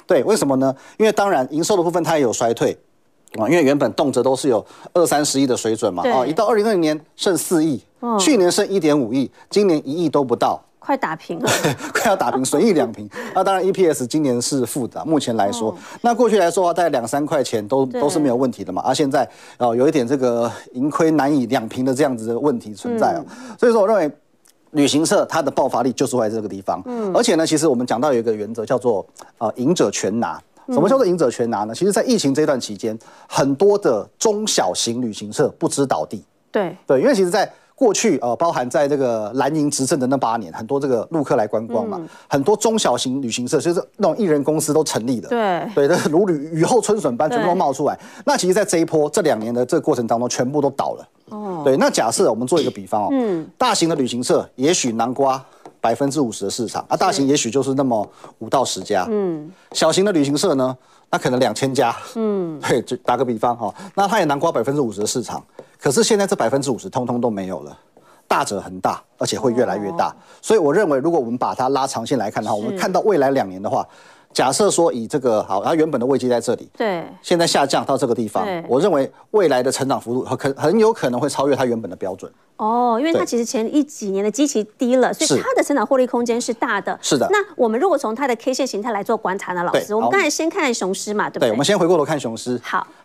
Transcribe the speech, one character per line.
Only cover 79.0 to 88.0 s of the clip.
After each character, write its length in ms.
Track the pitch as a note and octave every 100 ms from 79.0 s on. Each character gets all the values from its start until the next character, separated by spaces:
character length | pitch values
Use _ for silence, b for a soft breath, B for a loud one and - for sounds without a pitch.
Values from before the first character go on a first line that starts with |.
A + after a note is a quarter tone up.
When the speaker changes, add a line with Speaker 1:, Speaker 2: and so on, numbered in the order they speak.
| C3 B B
Speaker 2:
未 160 | G#3+ D#3+
来 140 | B2+
的 100 | B2+
成 160 | - C3+
长 140 | A2+
幅 120 | A2+
度 120 | B2+
很 100 | A2+ B2
可-， 160 | C#3 C3
很 220 | D3+ A3
有 120 | A3
可 180 | A3 C3
能 100 | A#2+
会 100 | C#3+
超 180 | C#3 C#3
越 80 |
它 80 | C3+
原 160 | B2+ A2+
本 100 | E2+
的 60 |
标 200 | F2+ F#2+
准。 160 | F#2 F#2 _ b -
Speaker 1:
哦， 400 | A3 A#3+ B3 A3+
因 60 |
为 80 | D#4+
它 60 | E4+
Speaker 2:
对。 60 | F4+
Speaker 1:
其 100 | A#3+
实 80 |
前 260 | A#3 B3 A3+
一 100 | D4+
几 260 | C#4 - G3+
年 140 | F#3+
的 80 | G#3+
基 160 | G#3+ C#4+
期 160 | G#3+ G#3 -
低 160 | A#3+
了， 180 | B3+ G3
所 100 | -
以 40 | D#4
Speaker 2:
是。 120 | A#2
Speaker 1:
它 140 | A#4
的 100 | B4+
成 120 | -
长 100 | C#4+
获 100 | D#4
利 120 | C4 B3
空 180 | A#3+
间 160 | A#3+ A#3
是 100 | B3
大 300 | A3+ C4 G3+
的。 160 | G3 -
Speaker 2:
是 120 | -
的。 120 | C3+ -
Speaker 1:
那 80 | G#4 G4+
我 120 | - A3+
们 120 | A3+
如 80 | F#4
果 80 |
从 200 | C#4+